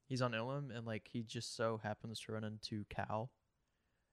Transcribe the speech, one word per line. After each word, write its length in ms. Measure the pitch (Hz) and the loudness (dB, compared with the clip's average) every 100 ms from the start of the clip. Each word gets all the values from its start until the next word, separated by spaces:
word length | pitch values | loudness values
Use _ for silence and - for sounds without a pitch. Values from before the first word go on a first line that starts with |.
He's 160 | - 127 | -2 4
on 120 | 123 | 4
Ilum, 380 | 113 120 143 139 117 | 4 0 -2 -2 -4
and, 80 | 113 | -2
like, 220 | 110 - | -2 -2
he 140 | 120 | -4
just 320 | 110 120 - - | -2 -4 -4 2
so 220 | 113 110 | 2 4
happens 420 | 107 107 117 107 | 0 -2 -4 -6
to 120 | - | -4
run 120 | 110 | -2
into 400 | 110 107 - 110 101 | -2 -4 -2 -2 -2
Cal, 420 | - 104 107 120 - _ _ _ _ _ _ _ | -2 0 0 -2 -6 _ _ _ _ _ _ _